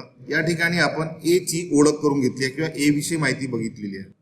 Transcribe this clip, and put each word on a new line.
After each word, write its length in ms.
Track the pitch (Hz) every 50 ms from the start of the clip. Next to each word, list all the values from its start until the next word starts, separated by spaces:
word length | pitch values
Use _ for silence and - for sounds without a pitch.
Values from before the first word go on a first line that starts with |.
| 127 - _ _ 131 127
या 120 | 143 160
ठिकाणी 360 | 156 170 175 160 170 170 180 175
आपण 300 | 151 - - 151 160 156 - - -
ए 140 | 165 175 185
ची 300 | 180 156 156 170 180 175 147
ओळख 260 | 143 147 151 147 147
करून 200 | 147 147 143 143
घेतली 240 | 127 123 - 127 135
आहे 80 | 131 131
किंवा 160 | 151 160 160
ए 200 | 156 143 143 147
विषयी 280 | 143 147 151 - 170 156
माहिती 300 | 147 131 127 - 139 131
बघितलेली 500 | 120 113 113 110 - 107 104 98 98 95
आहे. 80 | 95 - - _